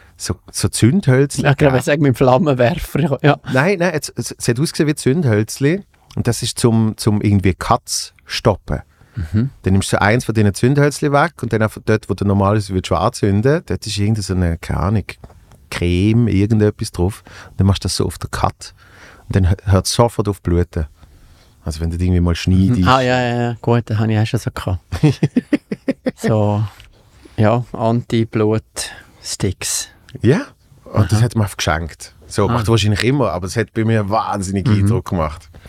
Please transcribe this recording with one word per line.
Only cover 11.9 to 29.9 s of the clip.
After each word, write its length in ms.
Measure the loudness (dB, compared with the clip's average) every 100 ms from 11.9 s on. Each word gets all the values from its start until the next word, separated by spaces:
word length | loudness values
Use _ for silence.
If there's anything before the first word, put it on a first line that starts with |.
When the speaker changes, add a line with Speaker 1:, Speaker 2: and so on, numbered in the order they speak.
| -2 -2
Speaker 1:
wo 40 |
du 100 | -2 0
normalerweise 480 | 2 2 0 -2
würdest 200 | -4 -2
anzünden, 680 | 0 0 0 0 2 2 0 -2
dort 200 | -6 -6
ist 120 | -2
irgendeine, 260 | -2 -2
so 100 | -2 -2
eine, 220 | 0 -2
keine 220 | -4 -2
Ahnung, 240 | 0 -2 -4 -12 -20 -20 _ -20 _
Creme, 600 | -4 0 2 4 2 2
irgendetwas 640 | 2 2 2 2 0 -6
drauf. 280 | -2 -2 -4 -14 -20 -8
Und 80 | 0
dann 80 | 2
machst 160 | 2
du 40 | -2
das 100 | -2
so 80 | -4
auf 120 | -6
den 140 | -10
Cut. 420 | -2 -2 -4 -14 -20 -20 -20 -20 -16 -4
Und 80 | 0
dann 140 | 2
hö-, 60 | 0 2
hört 200 | 0 2
es 40 |
sofort 360 | 2 0 0 -4
auf 120 | -4
bluten. 440 | 0 0 0 -4 -8 -10 -20 -20 -20 -20 _ _ -10
Also 160 | -6
wenn 80 | -4
du 80 | -2
irgendwie 240 | 2 2
mal 140 | 2 0
schneidest. 440 | 2 4 4 2
Speaker 2:
Mhm. 80 | 4
Ah, 140 | 4
ja, 200 | 2 0
ja, 200 | 0 0
ja. 160 | -2 -2
Gut, 220 | 0 0 0
das 100 | -2
habe 160 | 0
ich 40 | 0
auch 60 | 0
schon 140 | -2
so 100 | -6
gehabt. 280 | -8 -6 -6 -8 0
Speaker 1:
<laughs> 180 | 0 2 -2 -2 -2 -4 -4 -8 -8 -6 -8 -4
Speaker 2:
So, 460 | 0 0 2 0 -4 -8 -20 _ _ _ -10 0
ja, 300 | 2 2 -2
Anti-Blut-Sticks. 2250 | -4 0 0 0 -2 -2 0 0 -2 -4 -12 -14 -16 -20 _ -14 -6 -6 -4 -8 -8 -10